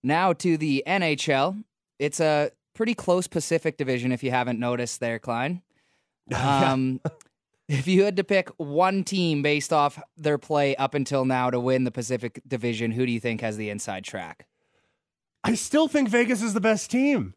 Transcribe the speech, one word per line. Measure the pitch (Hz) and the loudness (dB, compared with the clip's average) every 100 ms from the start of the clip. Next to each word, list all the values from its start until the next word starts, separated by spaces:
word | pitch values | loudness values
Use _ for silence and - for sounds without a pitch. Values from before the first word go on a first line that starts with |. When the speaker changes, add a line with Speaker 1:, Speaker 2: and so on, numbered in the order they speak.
Speaker 1:
now | 127 160 185 | 2 2 2
to | 170 180 160 | 2 0 0
the | 156 135 139 | 0 0 0
N | 190 | 0
H | 170 143 - | 0 0 0
L. | 135 147 202 - _ _ _ | 2 2 -2 -14 _ _ _
It's | 147 - | -4 0
a | 156 151 147 _ _ | 2 2 0 _ _
pretty | - 226 | -4 -4
close | 233 - 180 180 | -2 2 0 2
Pacific | 170 - 165 160 151 | -4 -2 -2 -2 -4
Division, | 135 123 127 | -2 0 0
if | 123 | -2
you | 131 | 0
haven't | 127 123 117 | 0 0 -2
noticed | 123 123 120 - | -2 -2 -4 -4
there, | 120 113 | -4 -4
Klein. | - 117 135 180 _ | -4 -4 -4 -6 _
Speaker 2:
<laughs> | _ _ _ _ _ - | _ _ _ _ _ -6
Yeah. | 117 131 139 135 | -2 2 4 2
Speaker 1:
Um, | 131 131 131 151 - - _ _ _ - | 2 0 -2 -6 -10 -20 _ _ _ -4
if | 139 135 | -2 2
you | 185 | 4
had | 202 190 | 4 2
to | |
pick | 190 196 180 - | 2 0 0 -8
one | 147 147 185 196 | -2 2 2 2
team | - 196 175 147 | -2 0 0 2
based | 147 151 - | 2 0 2
off | 160 143 - - | 2 2 -2 -20
their | - 151 143 | -6 -2 -2
play | - 147 143 135 | 0 2 2 0
up | 135 | -2
until | 147 131 139 | -2 -2 0
now | 131 127 127 | 0 2 0
to | 123 | 0
win | 123 131 | 2 2
the | 127 | 0
Pacific | 127 113 127 120 120 127 | -4 -4 -4 -6 -12 -8
Division, | 131 120 110 117 | -4 -4 -2 -4
who | 113 127 | -2 -2
do | |
you | 117 | -2
think | 120 113 | -4 -4
has | 117 107 | -4 -4
the | 107 | -6
inside | 104 - 95 | -8 -8 -10
track? | 95 98 82 - - _ _ _ _ _ _ _ _ _ | -8 -10 -10 -14 -20 _ _ _ _ _ _ _ _ _
Speaker 2:
I | - | -2
still | 226 - 294 311 | -2 0 2 2
think | 302 247 | 2 2
Vegas | 240 240 240 | 2 2 0
is | 226 | 0
the | 208 | 0
best | 214 214 - | 2 0 0
team. | 247 277 262 95 | 0 2 0 -2